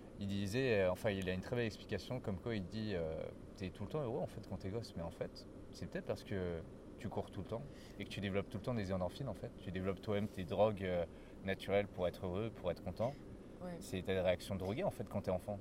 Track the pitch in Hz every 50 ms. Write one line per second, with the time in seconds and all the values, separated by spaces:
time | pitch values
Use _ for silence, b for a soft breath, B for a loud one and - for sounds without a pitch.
0 | B B B - 101 98 101 98 101 95 101 127 135 127 110 101 95 90 90 -
1 | - 113 98 95 92 90 92 92 92 - 123 120 117 110 - - - - 110 92
2 | - - 127 127 - 113 98 85 - 120 113 104 92 87 98 110 110 107 98 85
3 | 82 80 80 80 - - 80 - - - - - 98 92 82 - 104 - - 151
4 | 143 113 120 - 139 - - 107 107 - 101 - - 95 101 117 104 - - -
5 | 82 85 - - - - - - - - - - - - - - - 90 - 185
6 | 190 - 110 101 - - 107 95 90 87 85 80 80 - - - - - - -
7 | - 104 - 107 92 - - 101 90 - 110 120 - - B B B B B B
8 | 101 - - - 98 101 92 101 95 - - 101 - 131 123 113 98 90 95 90
9 | 90 87 - - 139 123 98 - - - - - - 101 87 92 92 98 95 92
10 | - 113 104 104 104 - - - 92 82 98 90 104 110 104 92 95 92 90 87
11 | 85 - B B B B B B - 98 95 - - - 95 101 104 98 - 92
12 | 90 87 82 - 104 92 87 98 113 113 - - - 87 82 - - 95 92 -
13 | 107 127 143 - - - - - - - - - 180 180 175 165 - - - 92
14 | - - 95 95 87 92 90 87 - - 101 92 95 92 104 143 196 175 - -
15 | 110 - - 104 - - 92 90 - - 104 101